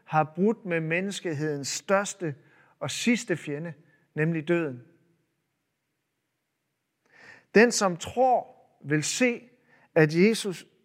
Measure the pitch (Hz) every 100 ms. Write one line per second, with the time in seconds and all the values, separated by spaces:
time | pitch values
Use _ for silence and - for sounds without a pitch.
0 | - 156 151 175 208 220 185 170 160 170
1 | 196 - 180 147 156 143 131 - - 196
2 | 202 - 165 135 _ _ _ - 143 -
3 | 226 240 - 165 - 147 170 - _ _
4 | _ 151 156 165 151 170 156 123 - _
5 | _ _ _ _ _ _ _ _ _ _
6 | _ _ _ _ _ _ _ _ _ _
7 | _ _ - - _ 196 233 - 196 165
8 | - 240 254 233 - - _ _ 139 151
9 | 147 - 247 240 - _ _ _ _ 165
10 | 156 165 208 220 208 160 - _